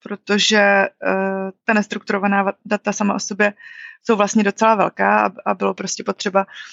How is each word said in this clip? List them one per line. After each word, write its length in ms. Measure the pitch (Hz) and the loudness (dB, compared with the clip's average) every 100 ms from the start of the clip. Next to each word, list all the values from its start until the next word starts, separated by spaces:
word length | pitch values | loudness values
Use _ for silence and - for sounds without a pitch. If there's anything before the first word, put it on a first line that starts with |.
protože, 560 | - 208 - 208 - 214 | -12 -14 -2 0 4 4
eh, 300 | 202 202 196 _ 190 190 196 190 190 - | 4 4 0 _ -2 -2 -2 -4 -8 -8
ta 80 | - | -2
nestrukturovaná 720 | 214 202 208 - 208 202 196 | 0 0 -8 -6 -2 0 0
va-, 100 | 196 - | -2 -4
data 280 | - 208 - | -6 -4 -4
sama 220 | 202 202 | -2 -2
o 60 | 202 | -2
sobě 320 | - 196 208 208 - - - - | -6 -2 -2 -2 -20 -20 -20 -18
jsou 120 | - 214 | -2 2
vlastně 260 | 202 226 | 2 2
docela 320 | 202 196 220 | 2 2 2
velká 520 | 220 170 - 196 214 208 | 2 0 0 2 2 0
a, 40 | - - | -2 -6
a 80 | |
bylo 200 | 196 196 | -2 -2
prostě 300 | 190 196 - | -4 -8 -8
potřeba 420 | - 196 208 190 196 - - | -8 -6 -2 -2 -2 -12 -20